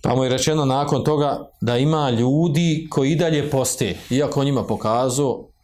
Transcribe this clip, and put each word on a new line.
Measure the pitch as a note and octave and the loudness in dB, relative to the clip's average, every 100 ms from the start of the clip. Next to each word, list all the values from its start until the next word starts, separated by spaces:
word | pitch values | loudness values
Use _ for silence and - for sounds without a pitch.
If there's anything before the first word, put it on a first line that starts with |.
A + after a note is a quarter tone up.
Pa | C#3+ B2+ | 0 0
mu | |
je | C3 | 2
rečeno | C3 C#3+ D#3 C#3 | 0 0 0 0
nakon | C3 C#3+ C#3 | 0 0 0
toga | C3+ D3+ C#3+ B2+ - _ | 0 0 0 -2 -10 _
da | A2 A#2+ | -2 2
ima | C#3+ D#3 C#3 | 2 2 0
ljudi | A#2 B2 C#3+ E3+ D3+ E3+ D#3 - | 0 2 2 2 2 0 0 -2
koji | - C3+ | 0 0
i | D#3 | 2
dalje | E3 D#3 D3 | 0 0 0
poste, | C3+ B2 - A#2 F3 - | 0 0 -2 -4 -4 -2
iako | B2+ C#3+ C#3+ | 0 0 0
on | C#3 | 0
njima | C3+ | 0
pokazao | - G#2 G#2+ A#2 C3 B2 C#3+ - - _ | -2 -4 0 0 0 0 -2 -2 -8 _